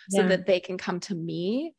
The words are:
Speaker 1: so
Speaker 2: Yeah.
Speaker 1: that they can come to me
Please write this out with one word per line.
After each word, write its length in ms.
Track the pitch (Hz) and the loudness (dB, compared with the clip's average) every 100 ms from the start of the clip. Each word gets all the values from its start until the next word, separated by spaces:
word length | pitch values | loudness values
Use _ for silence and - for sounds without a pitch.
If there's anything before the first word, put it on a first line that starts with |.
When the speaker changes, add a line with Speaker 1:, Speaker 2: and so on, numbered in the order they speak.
| - | 0
Speaker 1:
so 140 | 196 | 2
Speaker 2:
Yeah. 60 | 185 | 4
Speaker 1:
that 180 | 185 180 | 4 4
they 140 | 180 | 0
can 180 | - 185 | 0 -6
come 220 | - 180 | -4 -4
to 140 | - | -4
me 600 | 175 165 165 180 247 320 | -6 -4 -4 -2 -2 -4